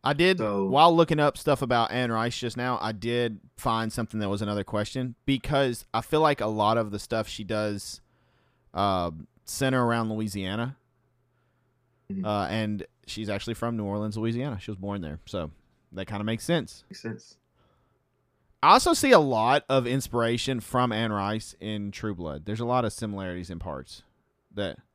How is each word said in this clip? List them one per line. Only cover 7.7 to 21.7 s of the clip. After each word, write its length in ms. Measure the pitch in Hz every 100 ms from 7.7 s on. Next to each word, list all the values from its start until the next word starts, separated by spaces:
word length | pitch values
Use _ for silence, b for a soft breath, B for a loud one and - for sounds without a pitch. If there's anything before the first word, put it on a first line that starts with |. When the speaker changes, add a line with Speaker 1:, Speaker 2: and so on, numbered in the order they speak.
| 101 - - _ _ _ _ _ _ _
Speaker 1:
uh, 380 | - 101 92 87 80 - _ -
center 400 | - 135 131 120
around 240 | 117 113
Louisiana. 680 | 110 110 101 92 104 120 139 _ _ _ _ _ _ _ _ _ _ _ _ _
Speaker 2:
Mm-hmm. 120 | 98 101
Speaker 1:
Uh, 220 | 104 90
and 380 | 110 107 104 - _ -
she's 220 | - 107
actually 260 | 101 - 113
from 200 | 117 113
New 80 |
Orleans, 340 | 101 104 107 107
Louisiana. 400 | 113 117 143 104
She 120 | -
was 60 | 98
born 240 | 101 101
there, 180 | 80 76 -
so 260 | 98 78 - _ _ _
that 140 | 95 95
kinda 180 | 202
makes 200 | 208 113 -
sense. 400 | 170 113 - _
Speaker 2:
Makes 120 | -
sense. 360 | 226 - - _ _ _ _ _ _ _ _ _ _ _ _ _
Speaker 1:
I 80 | 143
also 200 | 226 359
see 180 | 330 277
a 80 | 220
lot 460 | 143 113 117 143 -
of 180 | 135 120
inspiration 720 | 135 - 123 117 117 - 127
from 320 | - 127 123
Anne 180 | 110 113
Rice 440 | 104 98 110 - -
in 320 | 107